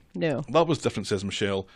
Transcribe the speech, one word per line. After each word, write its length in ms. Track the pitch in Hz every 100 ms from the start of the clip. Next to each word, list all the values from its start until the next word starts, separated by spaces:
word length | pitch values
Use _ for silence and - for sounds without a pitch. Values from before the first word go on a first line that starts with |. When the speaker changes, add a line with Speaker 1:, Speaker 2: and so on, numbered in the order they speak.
| _
Speaker 1:
No. 300 | 180 143 120 -
Speaker 2:
That 180 | 151 165
was 120 | 147
different, 280 | 117 - 95
says 160 | 98
Michelle, 440 | 98 - 101 98 -